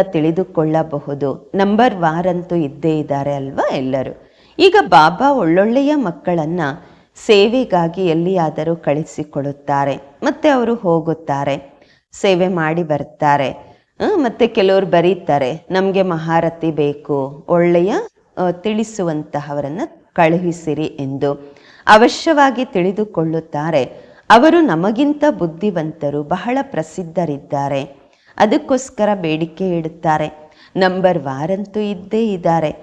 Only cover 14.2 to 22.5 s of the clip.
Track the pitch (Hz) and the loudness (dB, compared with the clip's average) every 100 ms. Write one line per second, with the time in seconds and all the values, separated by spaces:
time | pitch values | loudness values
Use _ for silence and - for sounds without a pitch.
14.2 | 254 - - - 190 190 190 170 175 185 | -2 0 0 2 2 2 2 2 2 0
15.2 | - 143 131 160 - 185 190 190 185 160 | 0 -2 -2 -6 -4 -2 0 0 0 -2
16.2 | 160 165 165 - 160 151 147 143 - 143 | 0 0 0 -2 -4 -2 -2 -4 -4 -4
17.2 | 135 147 - 175 175 175 180 302 466 - | -4 -8 -2 2 4 2 2 -2 -6 -12
18.2 | _ - 180 175 214 214 220 - 170 151 | _ -4 -4 -2 -4 -4 -4 -6 -4 -4
19.2 | 156 143 147 147 139 160 330 - _ - | -6 -8 -6 -6 -6 -8 -10 -12 _ 0
20.2 | 160 170 180 165 - 147 156 - 139 135 | 2 2 -2 -4 -4 -4 -4 -6 -8 -4
21.2 | 143 143 - - - - - 214 240 - | -4 -4 -10 -20 -20 -4 4 6 6 2
22.2 | - 294 277 | 0 4 4